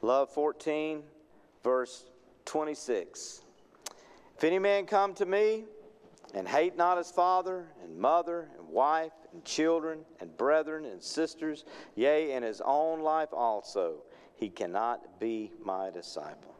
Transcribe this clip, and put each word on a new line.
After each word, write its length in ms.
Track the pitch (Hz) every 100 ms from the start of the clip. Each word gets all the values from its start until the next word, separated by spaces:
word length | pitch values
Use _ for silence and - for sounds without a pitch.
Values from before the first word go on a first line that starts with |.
Love 300 | 110 131 135
fourteen, 720 | - 151 147 - 151 156 156 147 - _ - _ _
verse 400 | 120 127 123 - - - - _
twenty-six. 960 | - 156 151 143 - 110 87 - - - - _ _ _ - - - - - -
"If 80 |
any 140 | 160 185
man 260 | 196 202 185
come 260 | 208 196
to 120 | 180 185
me 400 | 196 214 220 220 - - - - - -
and 160 | 98 92
hate 260 | 143 170
not 240 | 165 175 180
his 140 | 170
father 560 | - 180 185 180 185 165 -
and 140 | 87 80
mother 540 | 117 165 170 170 160 -
and 100 | 82
wife 420 | 85 139 160 160 - -
and 120 | 87
children 600 | - - 156 165 160 160 160 -
and 180 | 87 80
brethren 480 | 131 156 156 156
and 160 | 147 92
sisters, 640 | - - 160 - 160 151 - - -
yea, 380 | - 131 151 156
and 120 | 131
his 160 | 117 104
own 400 | - 139 160 160
life 300 | 156 156 156
also, 680 | - 120 104 - 104 87 76 - - -
he 140 | - 107
cannot 720 | - 92 92 117 120 - -
be 320 | 110 113 104 -
my 300 | 101 95 95
disciple. 600 | 90 82 - 76 - 78 -